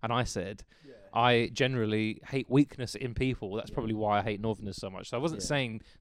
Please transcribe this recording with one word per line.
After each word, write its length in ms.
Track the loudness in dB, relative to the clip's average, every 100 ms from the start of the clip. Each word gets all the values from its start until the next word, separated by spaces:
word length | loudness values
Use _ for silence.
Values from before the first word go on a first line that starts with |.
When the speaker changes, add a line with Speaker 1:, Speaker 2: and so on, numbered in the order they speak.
Speaker 1:
And 100 | 0
I 120 | 0
said, 400 | 0 -2 -6 -8 -16 _ -20
Speaker 2:
Yeah. 60 | -20 -4
Speaker 1:
"I 360 | 4 6 6 4
generally 680 | 0 0 2 2 2 0 -4 -4
hate 220 | -4 4
weakness 440 | 4 4 2 -8
in 200 | -6 -6
people. 400 | -2 -2 -2 -4
That's 160 | -6 -6
Speaker 2:
Yeah. 40 |
Speaker 1:
probably 200 | -6 -4
why 240 | 0 2 2
I 40 |
hate 180 | 2 -2
Northerners 360 | -2 -4 -6 -8
so 140 | -8
much." 180 | -10 -6
So 80 | -4
I 40 |
wasn't 200 | -2 -4
Speaker 2:
Yeah. 60 | -2
Speaker 1:
saying 360 | 0 0 -6 -12 -6